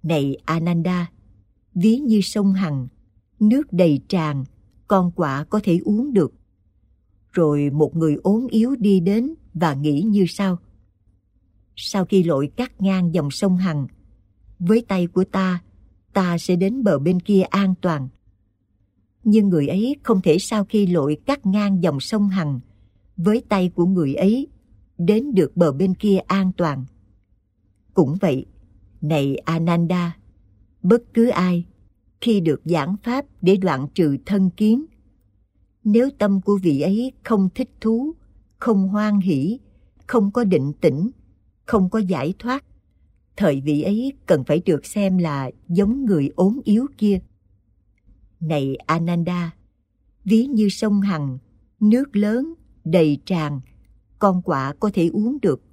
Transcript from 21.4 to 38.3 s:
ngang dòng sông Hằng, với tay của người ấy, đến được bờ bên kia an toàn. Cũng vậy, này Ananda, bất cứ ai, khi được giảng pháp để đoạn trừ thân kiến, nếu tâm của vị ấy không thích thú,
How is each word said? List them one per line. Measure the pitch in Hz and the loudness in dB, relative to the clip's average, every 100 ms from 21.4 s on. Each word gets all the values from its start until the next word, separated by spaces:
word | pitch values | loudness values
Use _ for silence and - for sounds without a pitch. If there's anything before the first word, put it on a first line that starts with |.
| 196 | 0
ngang | 202 202 196 | 0 0 0
dòng | 170 143 | 0 -2
sông | - 220 208 | -4 -2 0
Hằng, | 190 151 131 - _ _ _ _ - | 0 -4 -6 -10 _ _ _ _ -4
với | 175 220 - | 0 0 0
tay | 202 180 | 0 0
của | - 175 | 2 2
người | 185 143 | 2 0
ấy, | 143 190 240 285 _ _ _ _ - | 2 2 2 -4 _ _ _ _ -4
đến | 175 208 285 | 2 2 2
được | 285 247 - | 0 0 2
bờ | 170 | 2
bên | 139 190 | 2 -2
kia | 185 214 190 | 0 2 0
an | - 196 190 185 | 2 -2 0 -2
toàn. | 170 139 131 _ _ _ _ _ _ _ _ _ _ | -4 -4 -10 _ _ _ _ _ _ _ _ _ _
Cũng | - 135 175 | 0 0 0
vậy, | - 131 - - _ _ _ - | -2 -2 -8 -20 _ _ _ -10
này | 151 156 139 135 | -2 0 0 -4
Ananda, | - 165 165 170 170 180 175 - _ _ _ _ _ _ | -4 -2 0 0 0 -2 -4 -8 _ _ _ _ _ _
bất | 180 233 - | 2 2 2
cứ | - 233 | 0 2
ai, | - 185 175 170 _ _ _ _ _ | 2 0 0 -4 _ _ _ _ _
khi | 240 208 | 0 0
được | 165 143 | 2 -2
giảng | 156 170 139 202 | -2 -2 -2 -4
pháp | - 254 285 _ | -4 -6 -6 _
để | 180 196 | 2 2
đoạn | 185 139 143 | 2 -2 -4
trừ | - 160 139 - | -2 0 0 -2
thân | 214 190 | 0 0
kiến, | - 214 240 320 _ _ _ _ _ _ _ _ _ | 0 0 2 -2 _ _ _ _ _ _ _ _ _
nếu | 220 214 269 277 | 0 2 2 0
tâm | 208 196 | 0 0
của | 185 202 | 0 0
vị | 180 139 | 0 0
ấy | 165 202 254 - | 0 -2 -4 -8
không | - 220 190 | -4 0 0
thích | - 254 _ | -2 -8 _
thú, | 220 226 285 330 _ | -2 -2 -4 -10 _